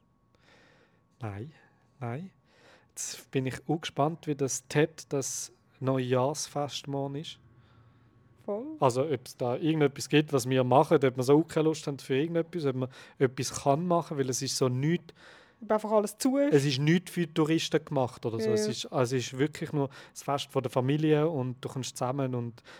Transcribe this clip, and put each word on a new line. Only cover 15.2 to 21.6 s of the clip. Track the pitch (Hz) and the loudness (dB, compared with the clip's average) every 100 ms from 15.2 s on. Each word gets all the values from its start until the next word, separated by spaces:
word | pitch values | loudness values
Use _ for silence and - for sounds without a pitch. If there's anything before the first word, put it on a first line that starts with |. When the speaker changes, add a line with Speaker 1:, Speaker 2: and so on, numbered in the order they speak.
| - - _ _ | -20 -20 _ _
Speaker 2:
Ob | 214 | -2
einfach | 214 214 | -2 2
alles | 214 208 - | 2 2 0
zu | 269 269 | 0 2
ist. | 285 | 4
Speaker 1:
Es | 147 139 | 4 4
ist | 127 | 2
nichts | 147 180 - | 4 4 2
für | - 170 | -4 -2
Touristen | 160 156 165 - 156 156 | 0 2 2 0 -2 0
gemacht | 143 123 - 120 | -2 -2 -2 -6
oder | 110 | -2
so. | 220 | 0
Speaker 2:
Ja, | 214 | 0
Speaker 1:
Es | 214 | 0
Speaker 2:
ja. | |
Speaker 1:
ist, | 117 - | -4 -4
also | 156 120 127 | 0 0 0
es | 113 | -4
ist | 127 | -2
wirklich | 151 - 160 | -2 -2 -6
nur | 151 139 - - | -4 -4 -6 -20
das | - | -12
Fest | - 139 - | -4 -4 -2
von | 139 | -4
der | 123 | 0
Familie | 135 127 151 156 151 156 | 0 0 0 2 2 2
und | 156 127 123 | 0 -4 -6